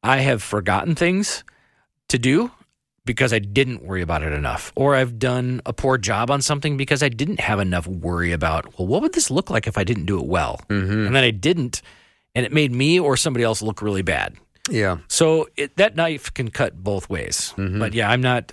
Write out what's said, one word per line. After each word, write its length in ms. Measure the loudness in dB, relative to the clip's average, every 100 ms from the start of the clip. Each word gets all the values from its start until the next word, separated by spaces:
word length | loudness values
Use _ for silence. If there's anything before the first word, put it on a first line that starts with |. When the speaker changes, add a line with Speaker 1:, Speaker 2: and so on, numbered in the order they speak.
Speaker 1:
I 180 | 2 2
have 220 | 2 0
forgotten 540 | 0 -2 0 0 0 0
things 480 | 2 2 -2 -6 -12 _ _ _ _ _ _
to 100 | 0
do 320 | 2 2 0 _ _ _ _ _ -6
because 280 | 0 2
I 60 | 2
didn't 420 | 0 0 0 -2
worry 180 | -6 -6
about 200 | -2 -2
it 100 | -2
enough, 380 | -4 -4 -6 -8 0
or 180 | 2 4
I've 220 | 2 0
done 440 | -2 0 -2 -4 -6
a 80 |
poor 240 | -2 0 0
job 320 | 0 -2 0
on 120 | 0
something 360 | 0 -2 -2 -2
because 240 | 0 2
I 80 | 2
didn't 300 | 0 -4 -2
have 200 | -2 0
enough 280 | 0 -2 -4
worry 460 | -6 -4 -2 -2
about, 440 | 0 0 -2 -4 -6
"Well, 100 | 0
what 140 | 0
would 120 | 2
this 180 | 0 0
look 180 | 0 0
like 180 | -2 -2
if 100 | -2
I 60 |
didn't 220 | -2 -2 0
do 140 | -2
it 60 | 0
well?" 320 | 0 -2 -4 -4
Speaker 2:
Mm-hmm. 380 | -2 0 0 2
Speaker 1:
And 80 | 4
then 80 |
I 80 | 2
didn't, 500 | 2 0 0 0 -6 -12 -20 _ _ _ -4
and 100 | 0
it 60 |
made 200 | 2 2
me 280 | 2 4 4
or 180 | 4 2
somebody 260 | 2 2
else 180 | 0 0
look 200 | -2 -4
really 200 | -2 -2
bad. 320 | 0 -2 -4 -10 _ _ -4
Speaker 2:
Yeah. 280 | 0 0 -2 -4
Speaker 1:
So 400 | 2 4 4 0 -6
it, 180 | -6 2
that 180 | 2 4
knife 360 | -2 -2 -8
can 180 | -6 -6
cut 240 | -2 -2 -2
both 260 | -4 -4 -4
ways. 440 | -6 -4 -4 -6 -4
Speaker 2:
Mm-hmm. 220 | -4 -2
Speaker 1:
But 140 | -2
yeah, 160 | 0 2
I'm 100 | 2
not 300 | 2 0 -2